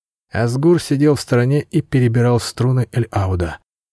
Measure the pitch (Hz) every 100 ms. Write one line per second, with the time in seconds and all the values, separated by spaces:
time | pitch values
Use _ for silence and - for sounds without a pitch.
0 | _ _ _ 90 120 127 160 170 - 139
1 | 147 139 - 123 123 147 - 165 - 135
2 | 123 117 120 120 - - 117 127 120 -
3 | 117 - 95 92 85 - _ _ _